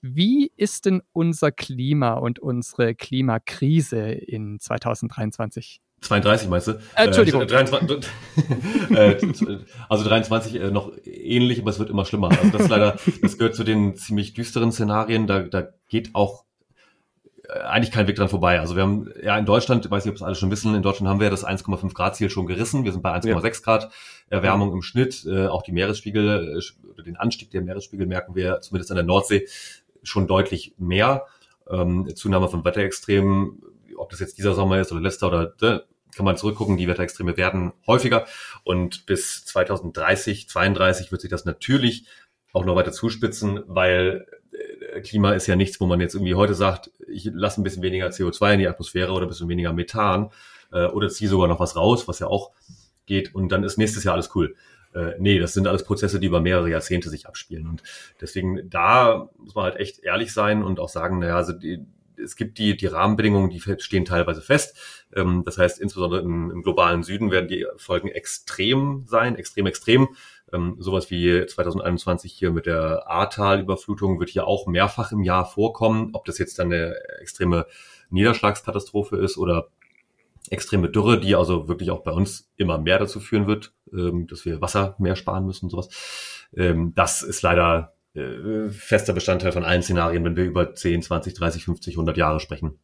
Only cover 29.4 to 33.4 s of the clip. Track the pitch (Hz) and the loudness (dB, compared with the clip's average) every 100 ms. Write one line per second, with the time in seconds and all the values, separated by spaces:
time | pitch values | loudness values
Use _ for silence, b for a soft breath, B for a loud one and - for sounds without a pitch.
29.4 | - B B B B _ - 104 92 95 | 0 B B B B _ -6 -2 2 4
30.4 | 95 90 - _ 90 92 117 135 B B | 2 -2 -10 _ -2 2 4 2 B B
31.4 | B B - 92 87 90 92 - 104 92 | B B -8 -2 0 0 -2 -6 0 2
32.4 | 92 87 82 90 98 - - 101 98 98 | 2 0 -2 0 -2 -4 0 2 4 2